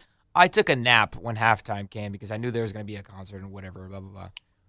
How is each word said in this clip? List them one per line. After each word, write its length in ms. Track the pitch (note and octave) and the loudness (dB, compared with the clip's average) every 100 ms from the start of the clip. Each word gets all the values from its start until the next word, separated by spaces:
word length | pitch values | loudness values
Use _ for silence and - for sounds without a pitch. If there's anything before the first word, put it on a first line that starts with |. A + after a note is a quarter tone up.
| _ _ _ D#3+ | _ _ _ 6
I 140 | F3+ | 6
took 180 | G#3+ F#3 | 6 4
a 80 | C3+ | 4
nap 400 | A#2+ A#2 G#2 - | 6 6 4 -2
when 220 | A#2 A2 | -6 2
halftime 520 | A2+ G#2+ - G2+ G2+ | 4 4 0 -6 -6
came 220 | A2 G#2 | -8 -8
because 200 | G2 G2+ | -8 -8
I 60 | A2 | -6
knew 140 | A#2+ | -4
there 120 | A#2 | -2
was 100 | A2 | -4
gonna 100 | G#2+ | -6
be 140 | G2+ G2+ | -10 -12
a 60 | |
concert 340 | G2 F#2+ F#2+ G2 | -12 -16 -14 -14
and 140 | G2 | -14
whatever, 360 | G2 F#2 F#2+ F#2+ | -14 -14 -14 -14
blah, 140 | G2 | -14
blah, 80 | F#2+ | -14
blah. 200 | F#2+ F#2+ - _ _ | -16 -16 -18 _ _